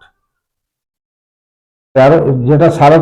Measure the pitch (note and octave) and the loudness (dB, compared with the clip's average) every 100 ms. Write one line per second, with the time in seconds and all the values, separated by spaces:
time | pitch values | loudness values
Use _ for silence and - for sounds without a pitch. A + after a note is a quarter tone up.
0 | _ _ _ _ _ _ _ _ _ _ | _ _ _ _ _ _ _ _ _ _
1 | _ _ _ _ _ _ _ _ _ C3 | _ _ _ _ _ _ _ _ _ 0
2 | C3+ D#3+ C#3 C3 A#2+ D3+ E3 - C#3+ E3 | 0 0 -2 -4 -2 0 0 0 0 2